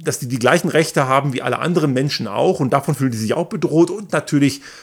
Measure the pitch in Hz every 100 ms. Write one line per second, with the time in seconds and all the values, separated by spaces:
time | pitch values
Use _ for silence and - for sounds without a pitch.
0 | 156 - 127 127 123 165 170 139 156 165
1 | 131 135 143 127 127 120 143 175 151 127
2 | 143 - 107 104 156 190 131 139 151 143
3 | 131 113 110 160 170 190 151 156 170 208
4 | 202 160 - 147 139 135 - -